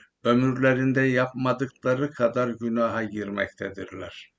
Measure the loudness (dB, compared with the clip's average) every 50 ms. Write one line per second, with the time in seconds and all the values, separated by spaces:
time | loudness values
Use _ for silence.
0 | -20 _ _ _ 2 4 4 4 4 2 2 4 4 4 4 4 2 2 2 4
1 | 2 4 4 2 0 0 -2 -2 -2 0 0 -2 -4 -6 -8 _ -2 0 0 0
2 | -2 -4 0 0 0 0 2 0 -2 -2 -4 -4 -4 -2 0 0 0 0 -2 -4
3 | -6 -6 -6 -8 -6 -6 -4 -4 -4 -6 -6 -10 -10 -10 -8 -10 -12 -12 -12 -12
4 | -14 -14 -14 -18 -20 -20 _